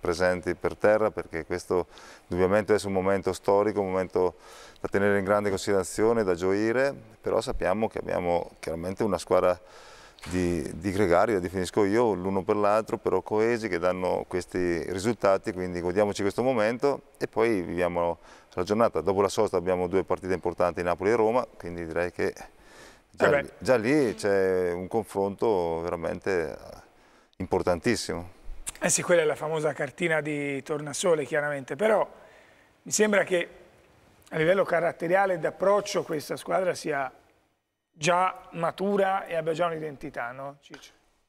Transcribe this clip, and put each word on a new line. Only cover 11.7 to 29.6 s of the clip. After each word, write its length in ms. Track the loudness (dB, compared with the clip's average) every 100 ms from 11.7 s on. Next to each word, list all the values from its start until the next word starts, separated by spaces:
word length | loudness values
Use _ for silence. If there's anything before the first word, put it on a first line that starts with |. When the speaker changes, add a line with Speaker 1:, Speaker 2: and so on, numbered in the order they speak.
| 2
Speaker 1:
io, 300 | 2 4 2
l'uno 280 | 0 -2 -2
per 140 | 0 0
l'altro, 420 | 4 2 0 -4
però 240 | 0 0
coesi, 460 | 0 0 2 0 -2
che 100 | 0
danno 460 | 0 0 0 -2 -2
questi 560 | -6 -4 -2 0 -2 -4
risultati, 600 | -4 -2 0 2 2 0
quindi 280 | -6 -6 -4
godiamoci 420 | -2 2 0 0
questo 200 | -2 0
momento 600 | 0 2 0 0 -2 -2 -8 _
e 100 | -6
poi 320 | 0 2 2
viviamo 560 | -2 -2 0 0 -2 -4 -10 -20 -12
la 100 | -6
giornata. 360 | -2 2 2 2
Dopo 200 | 0 2
la 60 | 2
sosta 280 | 2 0 0
abbiamo 300 | 0 0 2
due 160 | 0
partite 320 | 0 -4 -2
importanti, 480 | -4 -4 0 -2 0
Napoli 280 | -2 0 2
e 40 |
Roma, 320 | 4 4 2 -2 -10
quindi 300 | -12 -10 -6
direi 240 | -4 -4
che 240 | -2 -4 -4 -18 -20 -20 -20 -20 -20 _
già 180 | 0 2
Speaker 2:
Eh 40 |
beh. 120 | 2
Speaker 1:
lì, 80 | -2 -8
già 180 | 2 2
lì 380 | 4 2 2 0
c'è 560 | 2 2 4 2 0
un 160 | -2 -2
confronto 920 | -4 -2 -2 -2 0 0 2 0 -2
veramente 760 | -4 -4 -4 -4 -2 0 -2 -6 -16 -20 -20 _ _ _ _ _
importantissimo. 1040 | -2 0 2 0 0 -2 -2 -8 -8 -14 -12 -10 -12 -4
Speaker 2:
Eh 80 | -2
sì, 140 | -2
quella 200 | 2 2
è 20 |
la 120 | 2 -2
famosa 360 | -4 -2